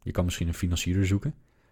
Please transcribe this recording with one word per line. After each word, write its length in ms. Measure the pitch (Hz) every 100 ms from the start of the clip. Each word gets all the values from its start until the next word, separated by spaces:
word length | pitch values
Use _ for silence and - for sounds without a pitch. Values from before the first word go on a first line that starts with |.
je 80 | -
kan 140 | -
misschien 240 | 90 - 85
een 60 |
financier 520 | 82 90 85 - 92 95
zoeken. 280 | 98 143 - _ _ _